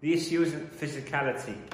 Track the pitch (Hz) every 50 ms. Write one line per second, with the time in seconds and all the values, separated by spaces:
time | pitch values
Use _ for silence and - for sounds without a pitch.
0 | 143 156 170 165 165 - 165 170 165 156 147 147 - - - - 156 143 143 135
1 | 131 127 151 143 139 135 120 - - 110 101 104 - -